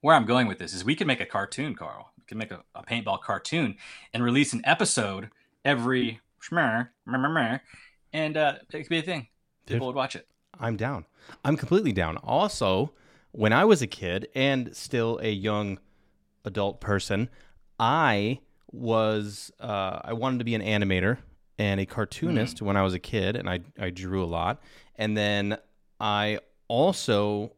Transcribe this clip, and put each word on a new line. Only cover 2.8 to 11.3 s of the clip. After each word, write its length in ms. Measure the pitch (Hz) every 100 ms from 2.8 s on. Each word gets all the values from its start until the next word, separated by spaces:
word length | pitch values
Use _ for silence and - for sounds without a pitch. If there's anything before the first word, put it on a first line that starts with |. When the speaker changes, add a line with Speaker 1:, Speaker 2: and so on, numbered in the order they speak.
Speaker 1:
paintball 380 | - 117 107 95
cartoon 560 | - 98 - 165 131 98 - - -
and 80 | 117
release 300 | 120 120 135
an 100 | 117 127
episode 640 | 156 - - 107 95 110 _ _ _
every 560 | 135 139 120 127 123 113 _ _
schmeh, 480 | - 170 147 113 120 _ -
meh, 120 | 127
meh, 100 | 139
meh, 280 | 160 117 131 _ - - _ _
and, 240 | 156 156 156
uh, 180 | 151 139 -
it 60 | 156
could 60 | 156
be 100 | 165
a 20 |
thing. 260 | 160 170 117 _ _ _ -
Speaker 2:
Dude, 100 | 120
Speaker 1:
People 120 | 127
would 80 | 135
watch 200 | 131 -
it. 120 | - _ _ -
Speaker 2:
I'm 180 | 117 107
down. 280 | 120 135 - _ -